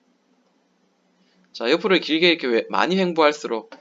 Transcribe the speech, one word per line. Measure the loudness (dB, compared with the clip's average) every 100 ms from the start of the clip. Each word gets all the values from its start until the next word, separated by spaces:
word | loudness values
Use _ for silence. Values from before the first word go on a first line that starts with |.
| _ _ _ _ _ _ _ _ _ _ _ _ _ _ _
자, | -6 0
옆으로 | 0 2 0
길게 | 0 0 2
이렇게 | 0 0
왜-, | -2 0
많이 | -2 0 0
횡보할수록, | -2 2 2 2 -6 -8 -10 -20